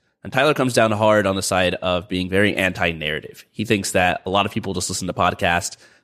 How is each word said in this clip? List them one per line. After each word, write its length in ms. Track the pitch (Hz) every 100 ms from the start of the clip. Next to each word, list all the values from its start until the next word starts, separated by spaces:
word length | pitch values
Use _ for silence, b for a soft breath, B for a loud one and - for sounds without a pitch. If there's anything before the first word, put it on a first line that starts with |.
| _ _
And 80 | -
Tyler 220 | 127 147
comes 200 | 147 127
down 180 | 123 110
hard 340 | 104 110 107 98
on 80 | 98
the 60 |
side 340 | - 95 92 90
of 320 | 92 90 98
being 220 | 92 90
very 260 | 95 104 -
anti-narrative. 880 | 95 92 90 80 76 76 - - -
He 140 | - 104
thinks 260 | 107 95
that 300 | 98 90 - -
a 40 |
lot 160 | 98 101
of 80 |
people 200 | - 98
just 160 | 90 -
listen 180 | 92 92
to 60 |
podcasts 640 | 82 90 90 92 87 - - b b